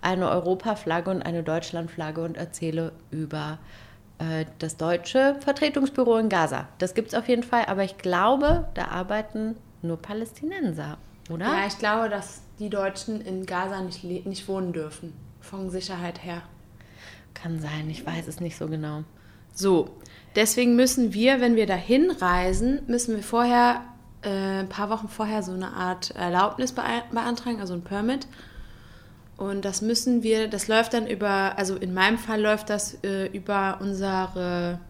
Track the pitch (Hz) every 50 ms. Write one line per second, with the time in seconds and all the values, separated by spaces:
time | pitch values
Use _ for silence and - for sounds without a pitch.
0 | - 180 185 185 185 - 95 180 165 175 185 185 - 226 208 208 - 165 160 170
1 | 170 180 190 180 - - 170 170 160 160 156 165 165 - - 170 165 165 - -
2 | 160 151 156 165 165 165 165 - 165 165 - - - 165 160 160 165 160 160 -
3 | - - - 156 156 151 156 151 147 151 156 156 - - - - - - - -
4 | - - - - 160 160 160 160 156 160 - - - 160 156 - 160 165 175 170
5 | 175 - - 262 262 277 285 277 - - 277 285 302 302 294 285 269 269 277 -
6 | 254 240 226 226 226 220 196 180 160 151 139 - 143 - - - - 180 - -
7 | 220 - - 233 233 - 247 226 180 - - 240 226 - 196 190 196 190 190 -
8 | - 185 180 175 190 220 262 269 285 294 320 349 320 - - - 175 - - 175
9 | 185 185 208 214 214 214 - 220 214 220 226 220 - - - - - 165 165 165
10 | 165 - 208 214 226 226 - - 294 311 381 392 320 208 165 156 147 147 151 156
11 | - - - - - - 165 165 180 233 294 202 196 202 202 - - 208 208 226
12 | 226 214 202 202 180 - - - - - - - 208 208 196 202 196 190 190 -
13 | - - 220 214 214 190 185 185 190 185 185 180 185 190 196 190 185 180 175 -
14 | - 175 175 180 180 196 190 185 - - 196 190 190 180 170 170 156 156 - -
15 | - 165 143 - - - - - - - - 196 190 185 175 185 185 - 190 175
16 | 175 175 170 - - 180 170 170 170 - - - - - - - - - - -
17 | - - - - - - - - - 170 165 160 156 147 151 156 156 156 156 -
18 | - - 160 165 165 165 156 - 175 165 160 - 156 156 160 156 156 151 151 151
19 | 156 - - - - - - - - - - - 190 196 185 170 139 - - -
20 | - - - - - - - 208 214 214 - - 247 240 240 240 254 254 262 262
21 | 247 220 185 202 226 254 269 262 240 240 233 220 214 196 190 180 175 - 233 269
22 | 311 370 330 - 190 180 180 180 180 185 185 - - 247 277 285 - - 240 240
23 | 240 - 220 214 202 - - 233 240 240 240 240 240 240 240 240 - - - -
24 | - - - - - 208 196 196 196 190 196 190 190 185 - - 208 202 220 214
25 | 220 208 - - 220 208 220 214 196 185 185 185 185 - - - 185 180 185 185
26 | - - - - 180 175 175 180 190 208 208 - 254 254 247 - - - 233 233
27 | 233 240 - 226 226 240 240 233 - 247 233 214 202 185 180 175 175 - 196 202
28 | 208 226 262 277 269 - - - - - - - - - - - - - - -
29 | - - - - - - - - 202 196 196 196 196 202 196 - 214 220 233 233
30 | - 254 247 240 240 220 220 220 220 214 214 202 - - 220 220 226 226 226 240
31 | 220 - 220 190 208 208 196 196 196 196 190 - 202 185 196 185 - 180 180 185
32 | 190 202 226 226 220 - 220 214 208 208 214 208 214 - 208 208 202 - - -
33 | - 202 196 196 190 - - 202 185 - 208 202 196 196 190 - 196 202 196 190
34 | 196 196 190 185 185 185 - 180 180 180 175 175 175 175 175 175 - -